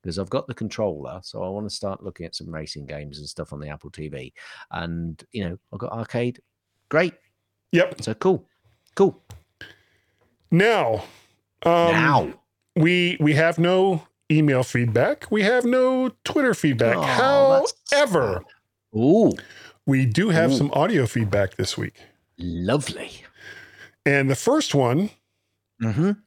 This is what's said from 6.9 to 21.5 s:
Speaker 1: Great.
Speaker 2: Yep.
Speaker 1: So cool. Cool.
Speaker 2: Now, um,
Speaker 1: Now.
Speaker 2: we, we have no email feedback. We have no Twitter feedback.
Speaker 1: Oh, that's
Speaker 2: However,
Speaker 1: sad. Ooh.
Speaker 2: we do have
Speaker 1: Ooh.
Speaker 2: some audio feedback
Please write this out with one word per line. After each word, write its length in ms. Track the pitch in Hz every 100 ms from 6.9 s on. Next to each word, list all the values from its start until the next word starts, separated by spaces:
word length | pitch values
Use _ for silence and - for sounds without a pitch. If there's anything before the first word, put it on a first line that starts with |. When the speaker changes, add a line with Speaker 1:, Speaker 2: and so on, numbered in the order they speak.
Speaker 1:
Great. 240 | 156 180 - _ _ _ _ _
Speaker 2:
Yep. 300 | - 269 -
Speaker 1:
So 100 | -
cool. 320 | 110 190 185 _ _ _ _ _
Cool. 280 | - 196 - _ - _ _ - - _ _ _ _ _ _ _
Speaker 2:
Now, 540 | 170 214 214 127 110 - - _ _ _ _
um, 280 | 170 170 170
Speaker 1:
Now. 400 | 165 139 135 78 - _ _ _ -
Speaker 2:
we, 400 | 160 180 175 180
we 140 | 151
have 240 | 147 165 165
no 480 | 170 185 196 170 - _ _
email 320 | 151 151 131
feedback. 640 | 120 123 120 110 165 294 -
We 120 | 214
have 220 | 202 247
no 460 | 240 254 254 262 254 -
Twitter 300 | - 320 262
feedback. 420 | 196 151 120 117 113
Speaker 1:
Oh, 640 | 78 127 262 277 269 269
that's 140 | 294 - -
Speaker 2:
However, 500 | 285 285 170 117 90 - - _ _ _
Speaker 1:
sad. 40 | 110
Ooh. 320 | 127 202 190 - - - - _ -
Speaker 2:
we 180 | 135 131
do 220 | 107 214
have 220 | 165 165
Speaker 1:
Ooh. 40 | 135
Speaker 2:
some 140 | 143
audio 340 | 139 170 202 120
feedback 500 | 120 107 104 95